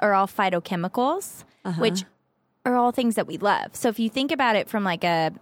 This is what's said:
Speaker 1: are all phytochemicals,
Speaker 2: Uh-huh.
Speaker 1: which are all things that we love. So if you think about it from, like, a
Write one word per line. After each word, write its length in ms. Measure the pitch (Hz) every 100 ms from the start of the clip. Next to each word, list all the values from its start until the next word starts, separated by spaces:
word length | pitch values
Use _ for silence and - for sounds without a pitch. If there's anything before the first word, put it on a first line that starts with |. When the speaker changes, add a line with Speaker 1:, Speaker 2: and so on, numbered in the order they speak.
Speaker 1:
are 120 | 208
all 120 | 196 196
phytochemicals, 1160 | - 196 180 - 180 175 - 254 349 - - - _
Speaker 2:
Uh-huh. 160 | 196 165
Speaker 1:
which 240 | - 185 185 _ _ _ _ _ -
are 80 |
all 160 | 247 240
things 240 | 240 233
that 120 | 220 180
we 80 | -
love. 380 | 202 190 - -
So 120 | -
if 120 | 214
you 80 | 226
think 220 | 269 269
about 240 | 311 254 214
it 120 | -
from, 140 | 220
like, 220 | 196 170
a 280 | 175 165 160 -